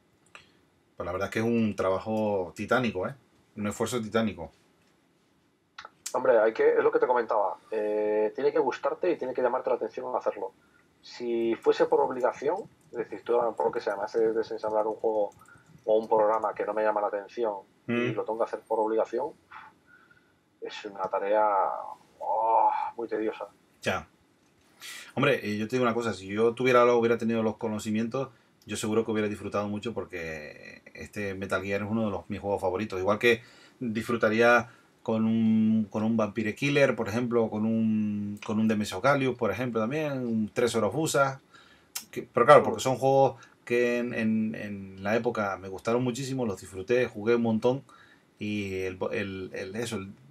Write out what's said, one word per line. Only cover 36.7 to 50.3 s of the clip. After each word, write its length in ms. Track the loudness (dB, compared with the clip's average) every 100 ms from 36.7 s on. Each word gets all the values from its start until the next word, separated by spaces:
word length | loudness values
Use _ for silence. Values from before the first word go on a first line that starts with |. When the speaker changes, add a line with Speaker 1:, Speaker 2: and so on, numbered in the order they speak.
| 4 4 2
Speaker 1:
por 120 | -2
ejemplo, 420 | -2 0 2 0
con 160 | 0 0
un, 720 | 0 2 0 0 -4 -6 -8 -4
con 140 | 0
un 80 | 2
Demetrius 340 | 2 -2 0
Galius, 340 | 2 2 2 0
por 120 | -2
ejemplo, 280 | -2 -4 -2
también, 440 | -2 -2 -4 -4 -4
un 240 | -2 -2
Treasure 360 | 0 0 2 0
of 100 | 0
Usa. 460 | 0 2 2 0 _ -20 -20 _ _ -14 -12
Que, 160 | -12 -6
pero 140 | 2 8
claro, 180 | 8
porque 160 | 8 0
son 160 | -2 0
juegos 440 | 2 4 4 2 -16 _ -4
que 340 | 0 0 0
en, 140 | -4
en, 420 | -2 0 0 -2 -4
en 480 | -10 -12 -14 -8
la 120 | -2 0
época 420 | 0 -2 -2 -4
me 100 | -8
gustaron 340 | -8 -2 0
muchísimo, 420 | 0 -4 -4 -4 -4
los 140 | -6
disfruté, 460 | -10 -10 0 0 0
jugué 280 | -2 2 2
un 60 |
montón 400 | 2 2 2 0 -4 -20 -20 _ _ -10
y 420 | -6 -4 -4 -6
el, 160 | -6 -4 -4
el, 400 | -4 -6 -6 -10
el, 220 | -10 -10 -6
eso, 200 | -6 -6
el 160 | -8 -14 -10